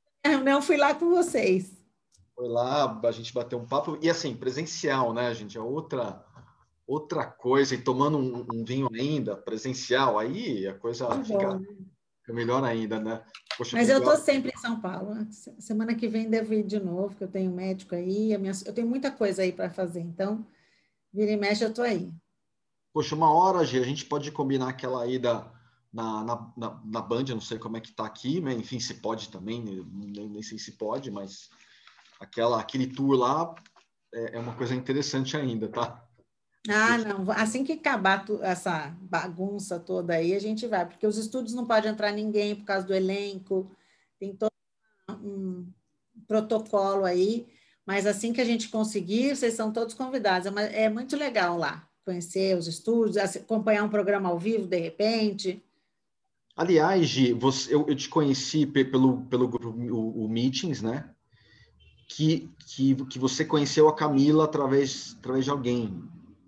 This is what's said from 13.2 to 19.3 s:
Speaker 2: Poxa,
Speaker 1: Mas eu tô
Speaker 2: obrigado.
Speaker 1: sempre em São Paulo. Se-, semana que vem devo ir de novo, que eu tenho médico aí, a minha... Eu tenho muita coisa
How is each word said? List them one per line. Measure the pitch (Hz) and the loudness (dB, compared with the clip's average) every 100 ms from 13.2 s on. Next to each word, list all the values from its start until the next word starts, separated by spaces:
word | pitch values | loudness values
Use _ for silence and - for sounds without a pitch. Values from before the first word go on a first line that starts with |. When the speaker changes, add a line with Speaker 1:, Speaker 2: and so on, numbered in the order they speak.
| - - - - | -10 -20 -12 -8
Speaker 2:
Poxa, | - 240 | -4 2
Speaker 1:
Mas | 240 | 4
eu | 269 | 6
tô | - | 6
Speaker 2:
obrigado. | 311 - | 4 4
Speaker 1:
sempre | 269 262 - | 2 0 -6
em | |
São | 233 226 | -6 -4
Paulo. | 185 190 196 220 214 | -4 -6 -8 -6 -8
Se-, | - - - | -10 -20 -18
semana | - 214 226 226 | -6 -2 0 0
que | 233 | 0
vem | 220 220 | -2 2
devo | 220 214 | 0 2
ir | 214 | 0
de | 190 208 | 0 -2
novo, | 185 175 202 - | -2 -2 -4 -4
que | |
eu | 185 | -6
tenho | 190 185 | -2 -2
médico | 180 190 190 - 175 | -2 -4 -4 -4 -6
aí, | 180 202 220 | -2 0 2
a | 202 | 0
minha... | 190 190 - | -2 -6 -6
Eu | |
tenho | 220 233 | -4 -2
muita | 262 269 | 0 -2
coisa | 269 208 | 0 -2